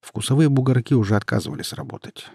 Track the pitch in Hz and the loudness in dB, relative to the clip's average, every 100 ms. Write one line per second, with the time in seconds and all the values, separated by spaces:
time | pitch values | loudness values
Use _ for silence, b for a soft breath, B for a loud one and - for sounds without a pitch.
0 | - - - 135 156 135 131 127 117 135 | -12 -8 0 4 4 4 4 2 2 2
1 | 101 104 - - 82 71 - - 69 - | 4 0 0 -4 -2 -8 -10 -10 -12 -14
2 | - - - | -16 -18 -20